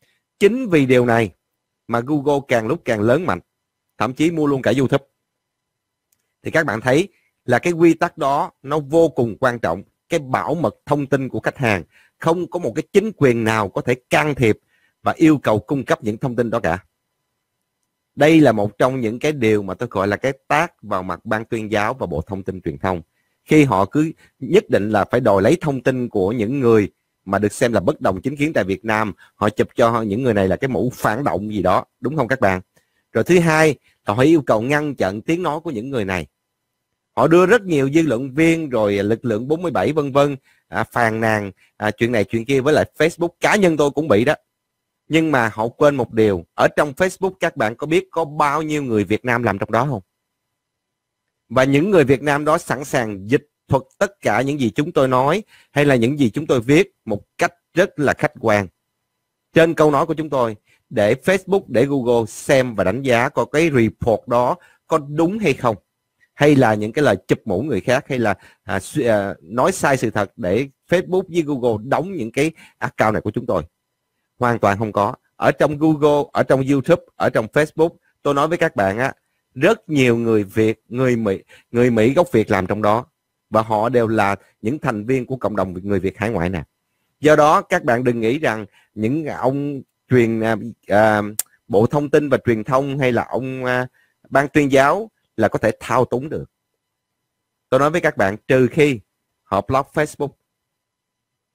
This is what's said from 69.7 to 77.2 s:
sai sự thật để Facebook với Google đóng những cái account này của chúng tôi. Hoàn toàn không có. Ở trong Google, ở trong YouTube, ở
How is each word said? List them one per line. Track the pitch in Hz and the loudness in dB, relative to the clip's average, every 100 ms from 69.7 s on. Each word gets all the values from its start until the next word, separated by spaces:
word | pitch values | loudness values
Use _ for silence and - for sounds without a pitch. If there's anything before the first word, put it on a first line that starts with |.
sai | 185 151 135 | 0 0 0
sự | 113 | -2
thật | 107 98 - | -4 -6 -6
để | 90 104 139 _ - | -2 -2 -2 _ -2
Facebook | 175 156 185 185 | -2 0 -4 -2
với | 170 | -4
Google | 147 139 120 107 | -2 -2 -2 -2
đóng | 120 127 175 | -2 -2 -2
những | 180 113 | -8 -6
cái | 135 156 - - - | -2 -4 -4 -18 -10
account | 113 - 110 | -8 -2 0
này | 104 | 0
của | 107 | -4
chúng | 120 127 | -6 -4
tôi. | 92 73 _ _ _ _ _ _ - | -4 -4 _ _ _ _ _ _ -4
Hoàn | 120 113 | -2 2
toàn | 101 101 | 0 0
không | 110 | -2
có. | 101 101 131 _ - | -2 -2 -4 _ -4
Ở | 123 | -2
trong | 151 143 143 | 0 0 0
Google, | 160 151 147 147 - | 0 2 2 2 0
ở | - | -2
trong | 120 135 135 | 0 0 2
YouTube, | 143 127 175 - | 0 2 0 -2
ở | - | -4